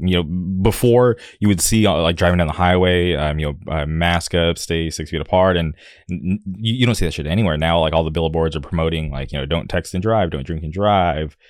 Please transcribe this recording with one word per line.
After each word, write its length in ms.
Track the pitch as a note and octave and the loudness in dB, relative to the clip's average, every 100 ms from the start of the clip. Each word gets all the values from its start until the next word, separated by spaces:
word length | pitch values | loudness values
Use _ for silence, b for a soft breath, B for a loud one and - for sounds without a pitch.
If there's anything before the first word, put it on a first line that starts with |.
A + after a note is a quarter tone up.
you 160 | F2+ F2+ | 0 0
know, 60 | |
before 960 | D#2 F2+ F2+ F#2+ G#2 - B2 A#2+ B2 A2+ B B | 0 -4 -4 0 0 2 4 4 4 0 B B
you 100 | G#2 | 2
would 120 | F#2 | 2
see, 260 | - A2+ G#2 | 2 2 4
uh, 120 | E2 | 2
like, 180 | E2 E2+ | 2 2
driving 220 | F2 F2+ | 2 2
down 80 | D#2+ | 0
the 80 | |
highway, 580 | D2+ F2+ F2+ F2+ F2+ F2+ | 2 2 4 4 2 2
um, 260 | D2+ D2+ D#2 | 0 -2 -2
you 200 | D2+ C#2+ - | -4 -6 -6
know, 60 | |
uh, 100 | D#2 | -4
mask 500 | D2+ D#2+ E2+ F2 - | -4 0 0 0 0
up, 220 | F2 E2+ E2+ | 0 0 -2
stay 320 | - E2 D#2+ | -4 -2 -2
six 220 | - D#2 | -6 -6
feet 100 | D#2+ | -6
apart, 380 | D2+ F#2 F#2+ F2 | -2 2 4 2
and 160 | D#2+ D2+ B B B | 0 -6 B B B
n-, 300 | F2+ F2+ G2+ F#2+ | -6 -4 -4 -4
n-, 80 | F#2+ | -6
you, 200 | A2+ B2 | -4 0
you 100 | B2 | 2
don't 80 | |
see 100 | G#2+ | 2
that 80 | E2+ | 0
shit 140 | D#2+ D2 | -2 -2
anywhere 320 | F#2 G2+ D2+ | 0 0 0
now. 200 | D#2+ E2+ | 2 2
Like, 140 | D#2+ | 2
all 120 | E2 | 2
the 60 | D#2+ | 0
billboards 460 | D#2+ D#2+ E2 D#2+ D#2 | 0 -2 0 -2 -2
are 40 | |
promoting, 500 | - E2+ D#2+ E2 D#2 | -4 -2 -2 -2 -4
like, 220 | C#2 C2+ | -6 -8
you 60 | C#2+ | -6
know, 60 | |
"Don't 240 | C#2 E2 - | -4 -4 -2
text 240 | F2+ - | -6 -4
and 100 | F#2 | -4
drive, 280 | G#2+ A2+ F2 | 0 2 0
don't 160 | D2+ C2+ | -2 -6
drink 160 | D#2+ | -6
and 100 | D#2+ | -6
drive," 640 | E2+ G#2 G2+ F2 D2+ D#2 - | -2 2 4 2 0 -4 -10